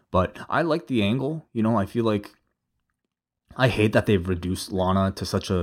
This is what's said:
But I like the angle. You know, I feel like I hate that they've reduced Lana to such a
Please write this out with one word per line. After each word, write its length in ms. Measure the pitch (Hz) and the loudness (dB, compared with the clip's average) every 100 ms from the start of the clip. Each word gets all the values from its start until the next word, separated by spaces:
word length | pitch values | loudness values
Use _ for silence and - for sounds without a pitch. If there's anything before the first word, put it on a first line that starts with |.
| _ | _
But 260 | 90 90 - - | 0 0 -4 -4
I 140 | 131 | -2
like 240 | 165 156 - | 0 -2 -2
the 160 | 123 | 0
angle. 440 | 101 127 135 160 - | 2 0 -2 -6 -6
You 100 | 117 | -2
know, 140 | 110 113 | 0 0
I 100 | 95 | 0
feel 180 | 120 | 0
like 280 | 113 104 - _ _ _ _ _ _ _ _ _ _ _ _ - | 0 0 -4 _ _ _ _ _ _ _ _ _ _ _ _ 0
I 100 | 127 | 0
hate 260 | 92 107 | 2 2
that 120 | 110 107 | 2 2
they've 220 | 101 87 | 2 2
reduced 420 | 87 90 90 - | -4 -4 -6 -4
Lana 400 | 98 92 95 95 | -2 2 2 2
to 140 | 98 92 | -2 -4
such 240 | 101 - | -4 -2
a 40 | 92 | -2